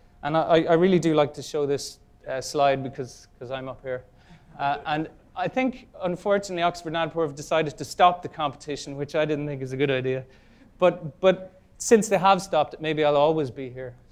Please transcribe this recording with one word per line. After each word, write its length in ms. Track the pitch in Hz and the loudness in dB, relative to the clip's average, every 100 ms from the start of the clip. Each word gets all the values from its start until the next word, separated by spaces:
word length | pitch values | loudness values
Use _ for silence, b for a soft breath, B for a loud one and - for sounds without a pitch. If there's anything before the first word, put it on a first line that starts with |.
| b b 143 | b b -2
And 120 | 160 | 0
I, 260 | 156 165 | 4 2
I 100 | 151 165 | 4 4
really 240 | 185 180 | 6 4
do 160 | 160 151 | 4 2
like 180 | 143 | 2
to 80 | 147 | -2
show 240 | 131 156 143 | -8 -4 -2
this, 340 | 139 - - _ _ - | -2 -4 -16 _ _ -10
uh, 140 | 131 | -10
slide 420 | 123 151 143 135 | -6 2 2 2
because, 460 | 131 113 127 - - _ | -2 -8 -12 -12 -20 _
'cause 140 | 123 | -12
I'm 160 | 131 131 | -10 -10
up 140 | 123 | -12
here. 220 | 135 127 - b b 165 b - | -10 -10 -10 b b -20 b -6
Uh, 200 | 139 143 - | -4 -4 -4
and 240 | 151 160 - _ - | -4 -4 -10 _ -6
I 140 | 180 | -4
think, 400 | - 262 254 - - | -2 -2 -4 -16 -8
unfortunately, 640 | 185 175 208 202 202 180 | -6 -4 0 0 0 -2
Oxford 300 | 170 170 160 | -2 -2 -8
Nanopore 300 | 160 165 165 | -4 -4 -2
have 120 | 160 139 | -4 -4
decided 420 | 143 160 156 - | -2 0 0 -6
to 60 | |
stop 380 | 139 - 180 175 | -14 4 4 4
the 80 | 151 | -8
competition, 680 | - 151 - - 139 - 139 | -6 -6 -6 -10 -10 -10 -10
which 200 | 143 160 | -6 -2
I 100 | 151 | 0
didn't 220 | 147 147 | -2 -4
think 140 | 139 | -6
is 120 | 131 | -8
a 20 | 131 | -2
good 160 | 139 | 0
idea. 320 | 131 131 131 127 b b b b _ | 0 -2 -4 -6 b b b b _
But, 400 | 180 175 160 - | 2 2 -10 0
but 420 | 190 185 - - _ _ | 2 2 -2 -20 _ _
since 300 | - 226 196 | 4 4 4
they 100 | 196 | 2
have 240 | 185 196 | 4 4
stopped 320 | - 156 143 | 2 0 0
it, 60 | - | -2
maybe 240 | 156 151 | -4 0
I'll 140 | 147 147 | 2 4
always 340 | 147 160 139 | 4 2 -2
be 180 | 127 131 | -6 -12
here. 260 | 123 127 123 _ | -12 -14 -16 _